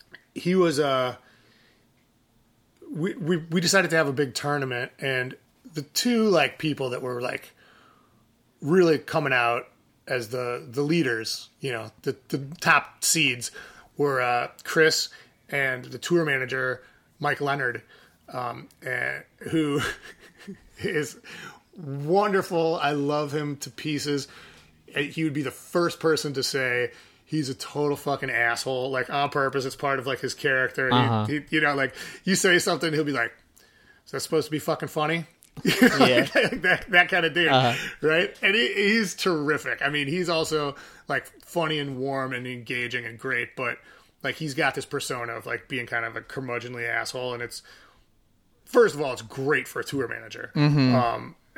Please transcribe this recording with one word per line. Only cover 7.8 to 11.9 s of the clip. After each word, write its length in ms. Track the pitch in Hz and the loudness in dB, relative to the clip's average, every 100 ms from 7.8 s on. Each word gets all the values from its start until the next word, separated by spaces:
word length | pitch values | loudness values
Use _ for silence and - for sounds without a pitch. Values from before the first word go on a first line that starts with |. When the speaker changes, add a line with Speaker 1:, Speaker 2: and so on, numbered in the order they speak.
| - _ _ _ _ _ _ - | -20 _ _ _ _ _ _ -8
Speaker 1:
really 360 | 143 185 170 147 | 2 6 6 4
coming 360 | - 165 143 | 2 0 2
out 340 | 127 117 120 - _ _ _ - | 2 2 0 -4 _ _ _ -4
as 220 | 127 110 | -4 -2
the, 360 | 127 123 120 143 | -6 -4 -6 -6
the 140 | 120 | -2
leaders, 680 | 147 170 135 113 110 - - - | 2 2 2 0 -4 -8 -10 -10
you 120 | 135 | -6
know, 200 | 117 107 | -6 -8